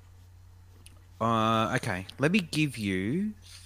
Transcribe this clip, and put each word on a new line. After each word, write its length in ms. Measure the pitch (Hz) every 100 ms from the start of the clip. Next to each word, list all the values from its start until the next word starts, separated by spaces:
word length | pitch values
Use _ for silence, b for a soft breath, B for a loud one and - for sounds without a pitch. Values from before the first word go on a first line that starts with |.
| - - - - - - - - - - - -
Uh, 540 | 113 113 110 113 107 127
okay. 300 | 113 90 92 -
Let 120 | 147
me 100 | 208
give 360 | 165 151 151 117
you, 560 | 101 92 101 170 214 208 b b